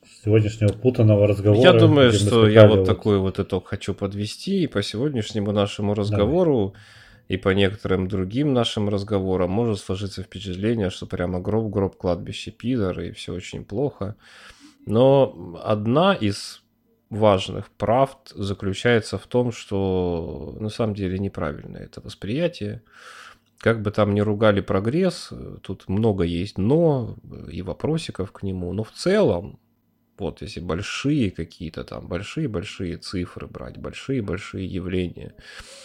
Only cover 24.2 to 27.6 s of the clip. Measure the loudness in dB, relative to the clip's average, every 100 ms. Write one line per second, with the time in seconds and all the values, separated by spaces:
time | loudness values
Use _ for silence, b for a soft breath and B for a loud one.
24.2 | 0 2 2 2 0 -2 0 0 0 -2
25.2 | -10 -14 -14 -14 -14 -12 -4 0 2 2
26.2 | 0 -2 -4 -2 2 4 4 0 -4 -12
27.2 | -18 -18 -14 -10